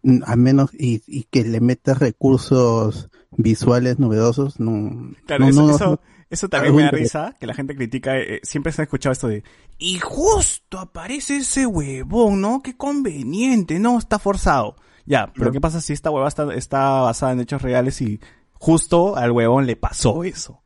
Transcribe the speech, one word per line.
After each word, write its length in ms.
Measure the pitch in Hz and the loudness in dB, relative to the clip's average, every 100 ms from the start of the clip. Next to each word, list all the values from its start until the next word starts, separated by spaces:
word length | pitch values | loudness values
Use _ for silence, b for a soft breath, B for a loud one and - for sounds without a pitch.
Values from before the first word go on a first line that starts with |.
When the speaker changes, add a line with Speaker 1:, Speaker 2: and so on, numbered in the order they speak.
Speaker 1:
mm, 200 | 135 127 - | 4 2 2
al 120 | 120 | 2
menos, 320 | 127 139 135 | 4 4 2
y, 300 | - 127 113 - | 0 -2 -2 -6
y 180 | 139 | -12
que 200 | - 135 | -2 -2
le 160 | 113 113 | 0 0
metas 380 | 120 127 - 127 | 0 0 0 0
recursos 1120 | 127 - 135 131 - 131 120 113 110 - - b b - | 0 2 2 2 2 2 4 2 -2 -4 -14 b b -2
visuales 640 | 113 110 - 123 127 123 | 0 2 2 2 2 0
novedosos, 640 | 127 110 117 120 139 - | 2 2 2 2 -4 -4
no, 520 | 113 110 107 117 127 - - | -4 -2 -4 -8 -14 -18 -6
Speaker 2:
Claro, 180 | 143 | 2
Speaker 1:
no, 60 | 135 | 4
Speaker 2:
eso, 160 | 139 151 | 6 6
Speaker 1:
no, 80 | 147 | 4
Speaker 2:
eso, 140 | 196 | 2
Speaker 1:
no. 100 | 151 b b b | -2 b b b
Speaker 2:
eso 180 | 165 196 | -8 -4
también 260 | 143 - 147 | 0 4 4
me 60 | |
da 60 | 151 | 4
Speaker 1:
Algo 100 | 151 | 2
Speaker 2:
risa, 340 | - 151 180 - | -2 -4 -8 -10
que 60 | 123 | -10
la 60 | |
gente 200 | 120 135 | -8 -8
critica, 420 | 139 117 127 131 131 | -6 -6 -6 -4 -4
eh, 220 | - 104 | -4 -10
siempre 260 | - 147 156 | -8 -6 -4
se 100 | 156 | -4
ha 20 | |
escuchado 280 | 151 135 139 | -4 -2 -2
esto 140 | 131 120 | -2 -4
de, 140 | 104 b b b - | -6 b b b -12
"Y 200 | 175 185 | -8 -8
justo 800 | - - 359 415 - - _ 185 | -8 -2 2 2 0 -4 _ -16
aparece 600 | 185 170 175 285 - 285 | -14 -16 -10 -10 -4 -4
ese 280 | 262 269 254 | -2 -2 0
huevón, 720 | 180 143 131 123 214 220 196 | -2 -6 -8 -4 2 2 2
¿no? 220 | 202 262 | 0 -4
Qué 140 | 269 247 | -6 -8
conveniente, 1000 | 277 285 254 147 123 180 254 233 170 160 | -4 -2 -4 -6 -6 -2 2 2 0 0
¿no? 180 | 226 240 | 2 0
Está 200 | - 208 | 0 -2
forzado". 560 | 202 190 196 143 107 - b b - | 0 0 2 0 -2 -8 b b -2
Ya, 180 | 135 101 | 0 0
pero 80 | |
Speaker 1:
Claro. 180 | - 117 | -2 -2
Speaker 2:
¿qué 80 | 165 | 0
pasa 200 | 160 165 | -2 -4
si 120 | - | -6
esta 180 | 143 165 | -4 -2
huevada 180 | 147 143 | 0 -2
está, 260 | - 147 | -2 -4
está 460 | 113 - 139 135 135 | -4 -4 -2 0 2
basada 320 | 127 117 131 | 0 0 -2
en 80 | 127 | -2
hechos 200 | 120 139 | -4 -6
reales 400 | 131 123 127 - | -2 0 0 -2
y 200 | 120 107 b b b | -6 -6 b b b
justo 600 | _ - 160 - 170 185 165 | _ 2 2 4 2 2 0
al 160 | 120 | 0
huevón 340 | 120 117 131 131 | 2 4 2 2
le 100 | 113 | -2
pasó 460 | - - 123 131 | -6 0 0 0
eso? 360 | 175 - - - | -6 -10 -16 -18